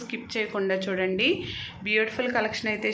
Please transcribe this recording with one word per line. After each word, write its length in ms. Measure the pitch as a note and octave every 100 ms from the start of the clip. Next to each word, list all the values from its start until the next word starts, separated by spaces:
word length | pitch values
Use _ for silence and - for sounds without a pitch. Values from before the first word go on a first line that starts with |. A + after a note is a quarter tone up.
స్కిప్ 280 | - A3 - A#3
చేయకుండా 420 | G#3+ G#3 F#3+ F#3+ F#3+
చూడండి. 440 | F#3 F#3 F#3 B3+ G4+ - - - - G3+
బ్యూటిఫుల్ 420 | G#3+ A3 - B3 B3
కలెక్షన్ 340 | G#3+ A3 A3 G#3+
అయితే 140 | G#3+